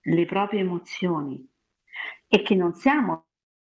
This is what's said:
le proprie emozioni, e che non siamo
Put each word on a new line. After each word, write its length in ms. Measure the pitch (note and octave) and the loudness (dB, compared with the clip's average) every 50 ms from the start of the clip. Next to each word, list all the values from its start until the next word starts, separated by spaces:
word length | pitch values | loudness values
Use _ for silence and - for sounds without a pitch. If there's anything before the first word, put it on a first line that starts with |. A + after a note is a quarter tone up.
le 240 | - E3 E3 E3 E3+ | -2 0 2 2 2
proprie 360 | E3+ F#3+ G3 G3+ G3+ G#3+ G3+ | 2 0 -2 -2 0 -2 -2
emozioni, 880 | F#3+ F3+ F3 E3+ - - - - F#3+ F3+ E3 D3+ C#3+ C#3 B2+ - - - _ _ _ _ _ _ _ _ - - - - - - _ - | -2 -2 -2 -4 -8 -10 -10 -4 -2 -2 -2 -2 -4 -6 -10 -12 -14 -20 _ _ _ _ _ _ _ _ -14 -14 -12 -12 -14 -16 _ 2
e 140 | - G3 - | 2 2 4
che 120 | - G3+ | 4 2
non 200 | F#3+ F3 E3+ F3 | 2 2 0 0
siamo 520 | - - C4+ D4 D4+ A#3 F#3+ E3 E3 _ _ _ _ _ _ _ _ | 0 0 2 2 2 2 0 -2 -6 _ _ _ _ _ _ _ _